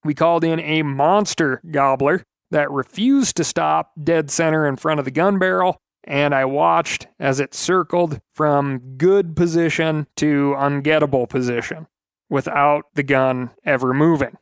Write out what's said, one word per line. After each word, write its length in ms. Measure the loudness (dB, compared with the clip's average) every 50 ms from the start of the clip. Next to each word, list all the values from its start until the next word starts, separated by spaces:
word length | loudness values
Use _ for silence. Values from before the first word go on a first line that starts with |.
| -4
we 100 | -6 -2
called 280 | 2 2 2 2 2
in 160 | 2 0 -2 -2
a 220 | -2 -2 -2 -2
monster 760 | -2 -2 0 0 2 4 4 2 2 -2 -2 -2 0 -2 -2 -4 -8 -4
gobbler 520 | -2 0 2 2 2 2 2 0 0 0 -4 _ _ _ _ _
that 200 | -2 -2 0 0
refused 680 | -4 -6 -6 -6 -6 -2 0 2 2 2 2 0 -2
to 80 | -2 -4
stop 480 | -2 -2 -2 0 0 0 0 -2 _ _ -6
dead 280 | -2 0 0 0 0 -2
center 360 | -2 -2 0 0 2 2 0
in 100 | 0 -2
front 220 | -2 -2 -2 -2 -2
of 60 | -4
the 60 | -4
gun 280 | -2 0 0 2 2 2
barrel, 380 | 0 0 0 0 0 -2 -2 _ _ _ _ _ -14
and 300 | -4 -2 0 2 2 2
I 120 | 2 0
watched 600 | 0 0 2 2 4 2 2 0 -2 -8 -10 -10 -16 _ _
as 220 | -2 -2 0 0
it 120 | -2 -4
circled 680 | -6 -6 -2 0 0 0 0 _ 0 0 0 0 -4 -10 _ _ _
from 640 | 0 2 2 2 2 2 0 -4 -6 -8 -14 -6
good 400 | 0 2 4 4 2 0 -2 -2
position 680 | -2 -2 0 2 0 0 0 0 -2 -2 -2 -2 -4 -6 _ _
to 380 | -2 0 2 2 2 2 0 0
ungettable 720 | 0 0 0 0 0 0 2 2 2 2 2 0 -2 -2 -2
position 580 | -4 -2 -2 -2 -2 -4 -6 -8 -12 -12 -14 _ _ _ _ _ _ _ _ _
without 560 | -4 -4 -2 -2 0 2 2 2 2 0 -2 _ _
the 80 | -6
gun 480 | -2 0 2 2 2 2 0 -2 -6 -10 _ _ _
ever 280 | -2 0 0 0 0
moving. 460 | 2 2 4 4 4 2 0 -4 -6 _